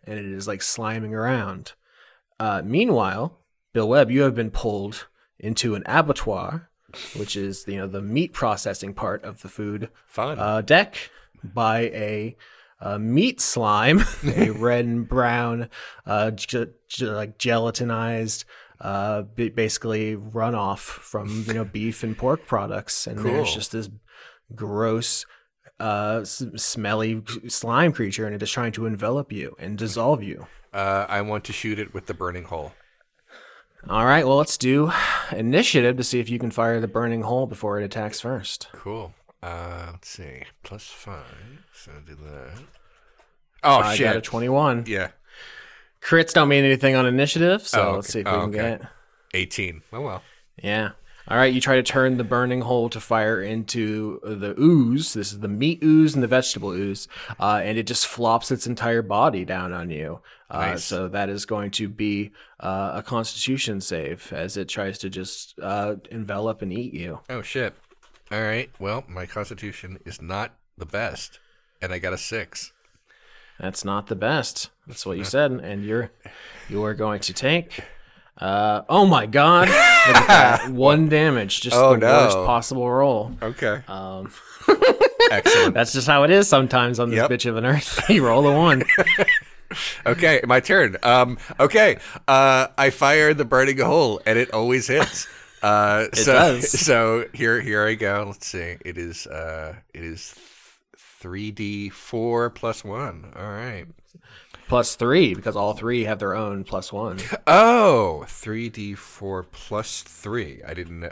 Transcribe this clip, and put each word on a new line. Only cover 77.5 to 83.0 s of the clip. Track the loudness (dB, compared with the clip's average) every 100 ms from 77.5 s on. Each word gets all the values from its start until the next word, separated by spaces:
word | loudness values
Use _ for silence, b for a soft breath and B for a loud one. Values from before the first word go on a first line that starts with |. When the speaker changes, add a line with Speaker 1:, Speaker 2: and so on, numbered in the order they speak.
| 0 -2 -12 b b b b b -8
Speaker 1:
uh, | -2 0 0 0 2
oh | 4
my | 6 6 4
god, | 4 8 8 6
look | 6
at | 8 8 8 8 10
Speaker 2:
<laughs> | 10 8 4
Speaker 1:
that. | 0
One | 4 6 6 4
damage, | 4 4 2 0 -4
just | 2 6
Speaker 2:
Oh, | 8 8
Speaker 1:
the | 6
worst | 6 6 4
Speaker 2:
no. | 2
Speaker 1:
possible | 0 0 -4 0
roll. | 2